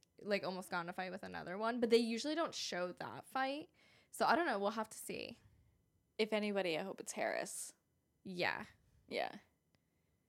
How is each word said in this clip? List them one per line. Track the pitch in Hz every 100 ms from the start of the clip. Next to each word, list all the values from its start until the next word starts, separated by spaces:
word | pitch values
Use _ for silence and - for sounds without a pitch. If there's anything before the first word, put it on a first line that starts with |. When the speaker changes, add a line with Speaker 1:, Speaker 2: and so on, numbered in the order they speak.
| _ -
Speaker 1:
like, | 196 196
almost | 160 185 185
got | 180
in | 170
a |
fight | 185 185
with | 185
another | 190 175 156 185
one. | 226 247
But | 233
they | 233
usually | 226 233 294
don't | 311 320
show | - - 180 180 175
that | - 107 -
fight. | 269 269 285 330 _ - - _
So | - 185
I | 254
don't | 339
know. | 208
We'll | 202
have | 220 220
to | -
see. | - - - 240 - - _ _ _ _ _ -
Speaker 2:
If | 214
anybody, | 214 208 196 180 156
I |
hope | 190 -
it's | -
Harris. | - 110 62 - - - - _ _ _ _
Speaker 1:
Yeah. | - 180 143 - 220 - _ - -
Speaker 2:
Yeah. | 92 64 208 - _ _ _ _ _ _ _